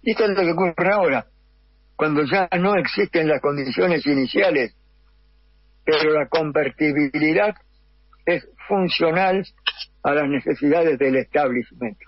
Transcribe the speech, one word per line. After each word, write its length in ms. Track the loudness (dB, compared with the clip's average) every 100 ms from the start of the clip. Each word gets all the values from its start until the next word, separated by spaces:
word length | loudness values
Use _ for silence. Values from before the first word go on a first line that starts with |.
Y 80 | -2
esto 140 | 0
es 60 | 0
lo 120 | 2
que 100 | 0
ocurre 400 | 0 -2 0 0
ahora, 340 | 2 2 0 -4 _ _ _ _ _ _ -4
cuando 280 | 0 0
ya 240 | 0 0 0 0
no 160 | 2 0
existen 520 | -2 -2 -2 0 0
las 120 | 0
condiciones 640 | 0 -2 -4 -2 0 0 0
iniciales, 680 | 0 0 0 2 2 -2 _ _ _ _ _ _ _ _ _ _ _
pero 280 | -2 0 2
la 160 | 0 0
convertibilidad 1300 | -2 0 0 -2 0 -2 0 -2 0 0 2 0 -2 _ _ _ _ _ _ -4
es 200 | -4 -4 _ -4
funcional 800 | 0 0 0 0 2 0 0 -4 _ -8 -8 -18 _
a 100 | -2
las 160 | 0 0
necesidades 680 | -2 -4 -2 0 2 2 2
del 180 | 2 0
establishment. 840 | 0 -2 0 -2 -8 -10 -12 -12